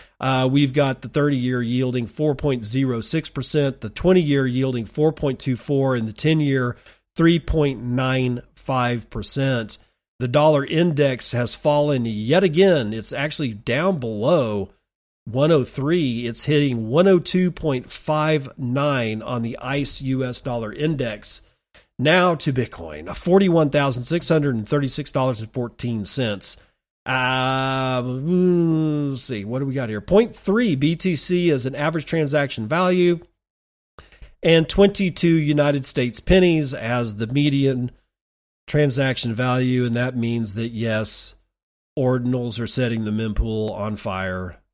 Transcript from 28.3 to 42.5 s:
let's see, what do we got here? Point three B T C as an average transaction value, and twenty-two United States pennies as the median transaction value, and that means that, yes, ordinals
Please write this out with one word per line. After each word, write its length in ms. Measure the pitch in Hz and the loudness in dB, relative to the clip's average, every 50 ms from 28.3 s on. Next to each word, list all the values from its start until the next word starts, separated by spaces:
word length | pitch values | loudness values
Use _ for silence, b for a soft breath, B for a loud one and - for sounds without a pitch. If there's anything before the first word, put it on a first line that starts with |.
| 180 180 180 180 175 175 170 165 160 160 156 156 151 147 147 143 | 2 4 4 4 4 4 2 2 2 2 0 0 -2 -2 -2 -4
let's 120 | 135 123 - | -4 -6 -8
see, 200 | - 127 104 98 | -8 -8 -6 -6
what 160 | 104 120 131 | -6 -4 -4
do 60 | 139 | -4
we 80 | 135 127 | -4 -4
got 160 | 139 127 110 | -4 -4 -4
here? 100 | 107 104 | -6 -8
Point 340 | 98 - 175 208 240 214 - | -2 2 4 4 4 2 -2
three 420 | - - - 196 226 247 214 160 | -6 -4 -2 0 2 2 2 2
B 200 | 139 131 156 170 | 2 2 0 0
T 220 | 165 - 190 170 135 | 0 0 -2 -2 -2
C 340 | - - 180 180 175 170 | -2 -2 -2 0 2 2
as 140 | 147 131 117 | 2 0 0
an 100 | 131 95 | -4 -4
average 300 | - 147 160 160 165 - | -2 -2 -2 -2 -4 -4
transaction 640 | - - 165 156 139 147 147 143 135 - - 110 107 | -2 -2 0 0 0 0 0 0 0 -2 -6 -4 -2
value, 500 | 156 175 185 185 185 180 175 175 175 165 - - _ _ _ _ _ _ _ _ _ _ _ _ _ b b b b b b b b b | 0 0 2 2 4 4 4 4 2 0 -4 -12 _ _ _ _ _ _ _ _ _ _ _ _ _ b b b b b b b b b
and 280 | - 170 165 165 160 - | 2 4 4 4 4 2
twenty-two 580 | - 196 202 202 202 - 196 180 - - - 170 | 4 4 4 4 4 2 -2 -2 0 2 2 4
United 580 | 165 160 151 147 147 147 147 147 143 143 135 | 4 4 4 2 2 2 2 2 2 0 -2
States 360 | - - 135 123 123 110 - | -4 -2 -2 -2 -2 -4 -4
pennies 520 | - - 185 190 185 180 165 156 147 131 135 | 2 4 6 6 6 6 4 2 0 -2 -4
as 440 | - 110 113 123 123 120 113 104 104 | -6 -4 -2 -2 -2 -2 -4 -4 -4
the 100 | 113 110 | -4 -2
median 640 | 127 143 147 147 139 139 135 135 131 123 123 123 - _ _ _ _ _ _ _ _ _ _ _ _ _ _ | 0 2 2 2 2 2 2 2 0 0 -4 -6 -8 _ _ _ _ _ _ _ _ _ _ _ _ _ _
transaction 680 | - - 151 151 143 117 135 135 131 127 - - 117 113 | -2 0 2 2 2 2 2 0 0 0 -2 -2 -2 -2
value, 480 | 107 127 127 123 127 127 127 127 123 123 | -2 0 0 2 2 2 2 2 2 0
and 120 | 120 117 120 | 0 0 0
that 180 | 123 131 127 | -2 -2 -2
means 380 | 120 113 117 117 117 113 101 95 | -2 -2 -2 -2 -2 -4 -4 -4
that, 160 | 113 113 120 | -6 -6 -6
yes, 640 | 117 107 117 113 110 107 110 104 - - - - - _ _ _ _ _ _ _ _ _ _ _ _ 147 | -4 -4 -2 -2 -2 -2 -2 -2 -4 -4 -6 -8 -12 _ _ _ _ _ _ _ _ _ _ _ _ -2
ordinals 640 | 131 127 127 127 120 123 127 127 120 120 | 0 0 0 0 0 0 -2 -2 -2 -4